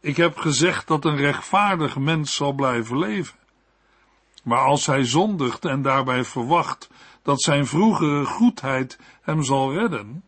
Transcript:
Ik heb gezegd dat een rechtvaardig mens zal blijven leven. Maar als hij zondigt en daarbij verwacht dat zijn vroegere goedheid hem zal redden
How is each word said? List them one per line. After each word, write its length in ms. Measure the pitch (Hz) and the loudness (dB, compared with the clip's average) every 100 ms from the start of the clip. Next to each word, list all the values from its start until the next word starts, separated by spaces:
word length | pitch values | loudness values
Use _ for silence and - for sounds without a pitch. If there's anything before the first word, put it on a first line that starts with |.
Ik 160 | 151 143 | -4 0
heb 200 | 170 160 | 0 0
gezegd 500 | 160 131 175 - - | -2 2 2 0 -2
dat 180 | 156 | 0
een 120 | 160 147 | 0 2
rechtvaardig 800 | 143 139 - 190 208 185 147 143 | 0 0 0 2 2 0 -2 -2
mens 360 | 139 160 147 | 0 0 -2
zal 180 | - 143 | -2 -2
blijven 460 | 135 135 120 113 127 | 0 0 0 -2 -2
leven. 400 | 190 208 160 - _ _ _ _ _ _ _ _ _ - | -2 -4 -8 -12 _ _ _ _ _ _ _ _ _ -14
Maar 200 | - 120 | 0 2
als 220 | 135 143 - | 4 2 2
hij 180 | 139 | 0
zondigt 600 | 127 131 214 190 127 - | 2 2 0 0 -2 -2
en 180 | 170 135 | -4 -2
daarbij 420 | 135 135 131 127 | 0 0 0 -2
verwacht 640 | 123 - 120 170 143 - - - - - | -2 -6 0 0 0 -8 -14 -20 -20 -10
dat 200 | - 139 | -2 0
zijn 240 | - 143 135 | 2 2 2
vroegere 580 | 147 220 180 156 147 | 4 4 4 0 0
goedheid 760 | 135 - 240 - 131 131 127 - - - | -2 2 2 2 -4 -2 -4 -8 -20 -12
hem 200 | - 156 | -4 -2
zal 300 | 135 139 135 | 0 0 0
redden 520 | 151 226 135 101 139 | -2 -2 -4 -10 -16